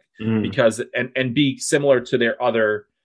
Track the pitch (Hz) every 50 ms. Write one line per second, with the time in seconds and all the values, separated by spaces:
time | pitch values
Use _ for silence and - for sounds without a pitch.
0 | _ _ _ - 110 113 110 107 101 98 101 135 123 113 113 120 - - - 120
1 | 123 131 - 131 131 123 117 151 143 135 135 - - - 160 143 143 139 131 123
2 | 120 - 135 117 117 113 - - 123 117 113 113 110 107 107 104 - _ _ _